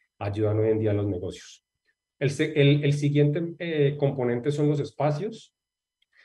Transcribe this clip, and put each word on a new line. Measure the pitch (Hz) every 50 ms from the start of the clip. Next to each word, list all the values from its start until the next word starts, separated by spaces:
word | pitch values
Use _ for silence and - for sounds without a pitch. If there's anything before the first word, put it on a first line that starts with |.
| _ _ _ -
ayudan | 104 104 101 110 107 104 104 107
hoy | 110 110
en | 110 110
día | 110 107
a | 101
los | 101 101 101
negocios. | 95 87 92 92 85 - - - - - _ _ _ _ _ _ _ _ _ _ _ -
El | 143 135
se-, | - - 156 151 - 151
el, | 143 139 143 143 147
el | 143 143
siguiente, | - 143 143 143 143 147 147 147 175 170 170 - -
eh, | 175 170 160 151 143 139 -
componente | - 143 139 - 127 123 120 120 120 123 147
son | 143 143 147 147
los | 151 143
espacios. | 131 104 - - 135 151 147 147 185 220 226 - - - _ _ _ _ _ _ _ _ _ _ _ _ _ _ _